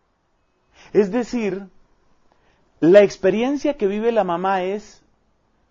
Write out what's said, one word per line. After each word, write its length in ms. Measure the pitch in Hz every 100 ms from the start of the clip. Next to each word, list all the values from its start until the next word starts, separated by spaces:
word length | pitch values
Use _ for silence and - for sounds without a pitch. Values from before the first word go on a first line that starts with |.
| _ _ _ _ _ _ _ _ -
Es 200 | 175 208
decir, 560 | 226 226 247 214 190 190 - _ _ _ _ _ _ _ _ _ _
la 220 | 156 202
experiencia 760 | 202 - 190 202 247 285 294 285
que 100 | 196
vive 240 | 208 226
la 140 | 226
mamá 380 | 185 170 190 196
es, 380 | 185 208 - - _ _ _ _ _ _ _